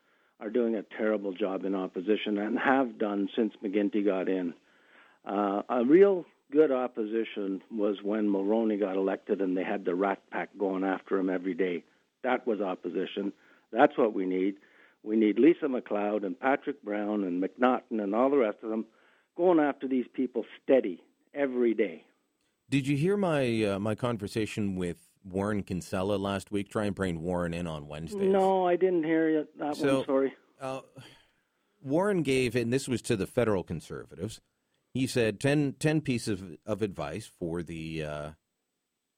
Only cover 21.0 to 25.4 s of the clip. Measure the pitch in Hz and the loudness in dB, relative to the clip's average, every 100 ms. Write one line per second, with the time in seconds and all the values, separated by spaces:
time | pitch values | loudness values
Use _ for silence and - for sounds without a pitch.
21 | _ _ _ 143 139 123 120 107 98 78 | _ _ _ -4 -2 2 2 2 -2 -4
22 | _ _ _ _ _ _ - 139 135 143 | _ _ _ _ _ _ -4 -2 0 0
23 | 175 208 185 147 127 113 104 98 107 104 | 2 2 2 2 2 2 0 0 -2 -2
24 | 123 113 101 113 104 - 101 92 87 80 | -2 -4 -4 -4 -4 -2 -2 -2 -4 -6
25 | _ _ 95 95 | _ _ -8 -2